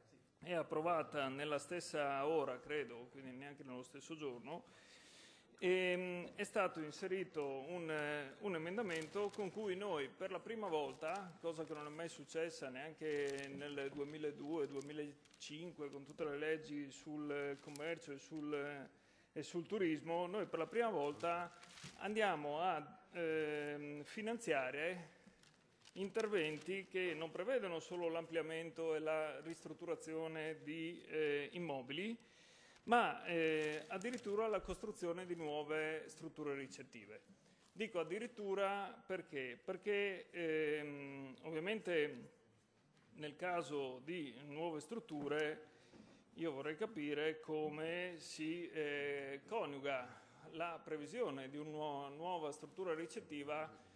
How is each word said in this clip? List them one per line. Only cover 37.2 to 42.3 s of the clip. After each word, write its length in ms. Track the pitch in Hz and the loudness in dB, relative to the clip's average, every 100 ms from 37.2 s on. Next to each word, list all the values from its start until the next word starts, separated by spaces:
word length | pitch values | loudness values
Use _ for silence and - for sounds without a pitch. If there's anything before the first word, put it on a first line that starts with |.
| - - - - - | -16 -20 -20 -20 -14
Dico 300 | 170 220 175 | -4 0 2
addirittura 1000 | 156 202 240 214 202 190 196 202 190 - - | 2 0 -2 -4 0 4 4 2 -2 -8 -4
perché? 520 | 185 151 143 127 120 | -4 -2 -4 -4 -4
Perché, 680 | - 185 208 202 202 180 - | -4 -2 2 4 4 0 -6
ehm, 1080 | 175 165 156 151 151 147 143 139 139 135 127 | 0 2 4 4 2 0 -6 -6 -8 -10 -8
ovviamente 880 | 165 160 180 220 180 165 147 123 104 | -4 0 0 0 4 4 4 0 -12